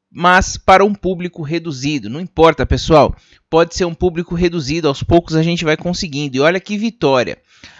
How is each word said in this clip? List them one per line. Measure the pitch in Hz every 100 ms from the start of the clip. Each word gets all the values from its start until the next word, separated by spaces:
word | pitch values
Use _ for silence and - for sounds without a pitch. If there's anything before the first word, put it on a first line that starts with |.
| _
mas | 135 185 185 - -
para | - 190
um | 202
público | 202 180 175 175 175
reduzido. | 143 170 165 131 139 147 101
Não | 143
importa, | 180 - 160 151 123
pessoal. | 131 - 156 117 - _ _ _
Pode | 160 170 -
ser | 175
um |
público | 165 180 165 170 170
reduzido, | 175 170 127 165 156
aos | 139
poucos | - 170 170
a | 160
gente | 165 170
vai | 165 156
conseguindo. | 175 175 180 139 143 131
E |
olha | 151 185
que | 196 208
vitória! | 226 - 147 131 107 - _ _ - -